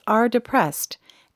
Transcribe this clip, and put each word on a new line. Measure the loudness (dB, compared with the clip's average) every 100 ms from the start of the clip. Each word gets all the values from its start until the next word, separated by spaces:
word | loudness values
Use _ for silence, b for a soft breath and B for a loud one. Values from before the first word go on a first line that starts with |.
| 0
are | 2 2
depressed, | 0 0 0 0 -2 -10 -14 b b b